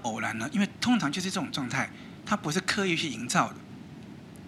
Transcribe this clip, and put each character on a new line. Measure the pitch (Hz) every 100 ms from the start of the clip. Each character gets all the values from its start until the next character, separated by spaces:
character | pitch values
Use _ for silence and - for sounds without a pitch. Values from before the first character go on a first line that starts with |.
偶 | 117 110
然 | 110 113
呢？ | -
因 | 196
为 | 202 -
通 | 233 240
常 | -
就 | 190
是 | 185
这 | 185
种 | 147
状 | 131 123
态， | 131 - - - - -
他 | 208
不 | 156
是 | 170
刻 | - - 190
意 | 165
去 | 160
营 | 110 120
造 | 170 110
的， | - - - - - - - - -